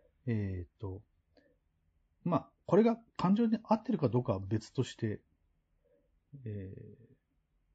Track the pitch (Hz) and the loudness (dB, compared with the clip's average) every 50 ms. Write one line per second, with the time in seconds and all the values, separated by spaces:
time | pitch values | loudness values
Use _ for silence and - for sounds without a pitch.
0 | _ _ _ _ - 127 113 107 101 98 95 92 87 - _ _ - 95 92 101 | _ _ _ _ -6 -4 -2 -2 -2 -2 -4 -6 -8 -10 _ _ -12 -12 -12 -12
1 | - _ _ _ _ _ _ _ _ _ _ _ _ _ _ _ _ _ _ _ | -16 _ _ _ _ _ _ _ _ _ _ _ _ _ _ _ _ _ _ _
2 | _ _ _ _ - 175 175 - - - _ _ _ - 170 196 226 233 233 - | _ _ _ _ -4 -2 -2 -2 -2 -4 _ _ _ 2 4 4 6 4 2 0
3 | - _ _ - - 180 202 220 233 220 220 202 - - 214 220 - - 220 160 | -4 _ _ 0 2 4 4 4 4 2 2 0 0 0 0 0 0 -2 -2 0
4 | - 117 104 123 123 - 117 110 98 95 110 107 - - - - 120 - - - | 0 2 2 0 0 0 -2 -2 -2 -2 -2 -2 -4 -4 -4 -4 -4 -4 -4 -4
5 | 120 107 101 - _ _ _ _ _ _ _ _ _ _ _ _ _ _ _ _ | -4 -4 -4 -6 _ _ _ _ _ _ _ _ _ _ _ _ _ _ _ _
6 | _ _ _ _ _ _ - 139 123 110 104 101 95 95 98 - 110 104 101 - | _ _ _ _ _ _ -20 -14 -12 -10 -10 -8 -10 -12 -14 -16 -18 -20 -20 -20
7 | 113 - _ _ _ _ _ _ _ _ _ _ _ _ _ | -20 -20 _ _ _ _ _ _ _ _ _ _ _ _ _